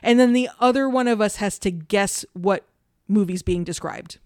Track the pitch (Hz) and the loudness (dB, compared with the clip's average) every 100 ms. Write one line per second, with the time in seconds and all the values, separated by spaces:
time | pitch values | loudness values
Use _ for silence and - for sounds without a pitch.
0 | - 240 247 247 247 - 247 262 269 254 | 2 4 6 4 0 0 2 2 0 0
1 | 240 220 214 - 202 - 196 175 156 202 | 0 0 0 -2 -6 -4 -4 -6 -2 0
2 | 196 - - 180 190 190 - _ _ _ | 0 -4 -10 -4 0 0 -4 _ _ _
3 | - 208 180 180 - 175 170 - - 104 | -2 0 0 -2 -2 -4 -4 -6 -8 -10
4 | - - | -14 -20